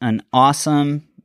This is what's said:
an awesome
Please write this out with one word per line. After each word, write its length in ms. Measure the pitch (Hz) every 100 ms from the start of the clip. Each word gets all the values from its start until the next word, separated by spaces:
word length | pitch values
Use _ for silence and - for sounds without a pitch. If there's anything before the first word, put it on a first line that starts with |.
an 220 | 123 110 -
awesome 760 | 127 135 147 156 147 143 147 - _